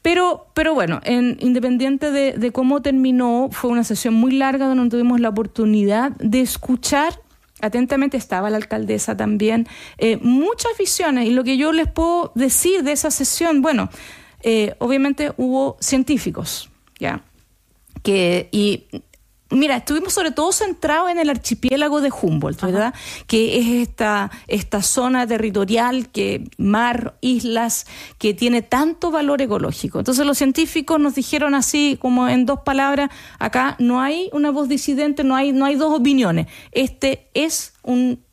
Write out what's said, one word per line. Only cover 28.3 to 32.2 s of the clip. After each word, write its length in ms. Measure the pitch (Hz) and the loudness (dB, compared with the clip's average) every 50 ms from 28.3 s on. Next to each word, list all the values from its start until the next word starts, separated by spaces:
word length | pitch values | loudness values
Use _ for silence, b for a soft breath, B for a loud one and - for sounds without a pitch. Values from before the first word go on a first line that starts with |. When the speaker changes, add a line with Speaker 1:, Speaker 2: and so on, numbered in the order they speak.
| 208 | 0
Speaker 1:
tiene 260 | - 233 240 240 240 220 | 2 0 2 2 2 0
tanto 480 | - - 254 294 320 339 - - 349 | 0 0 2 2 2 0 -2 -4 -2
valor 300 | 311 320 294 285 285 277 277 | 0 0 0 0 0 0 0
ecológico. 560 | 247 208 202 - - 160 - - - - - | 0 0 -2 -2 -4 -4 -6 -8 -6 -6 -4
Entonces 280 | 208 - 262 247 285 | -2 0 0 2 2
los 100 | 285 285 - | 0 2 2
científicos 640 | 294 269 262 - 320 - - 330 277 - 330 311 | 2 2 2 2 0 0 0 -4 -2 0 2 2
nos 140 | 294 294 247 | 2 2 0
dijeron 400 | - 262 - - 302 277 294 277 | -2 -2 -2 -2 0 0 2 2
así, 440 | 277 254 - - 294 294 294 269 247 | 2 0 0 0 2 2 2 0 0
como 280 | - 254 247 247 | 0 0 2 2